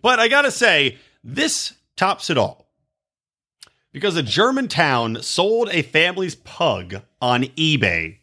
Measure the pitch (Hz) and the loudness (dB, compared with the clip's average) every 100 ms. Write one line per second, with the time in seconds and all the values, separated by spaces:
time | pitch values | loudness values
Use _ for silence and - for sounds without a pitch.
0 | 226 247 233 277 285 - 233 160 202 - | 2 2 4 4 2 2 2 4 2 -4
1 | _ _ 117 135 311 - - _ _ - | _ _ -12 -4 -4 -4 -8 _ _ -4
2 | 190 196 - 151 95 - _ _ _ _ | -2 -2 -2 0 0 -4 _ _ _ _
3 | _ _ _ _ _ _ - _ _ 143 | _ _ _ _ _ _ -20 _ _ -6
4 | 202 170 123 131 226 262 254 - 156 123 | -4 -2 -2 2 2 2 -4 0 2 2
5 | 113 113 - - 190 226 220 180 123 156 | 0 -4 -4 -2 0 0 0 -2 0 0
6 | 175 180 185 - - - 170 98 90 98 | 0 -2 -6 -8 -18 -2 -2 -2 -6 -14
7 | - _ 123 123 131 143 160 147 101 85 | -16 _ 0 0 0 -2 0 2 2 0
8 | 80 - | -4 -10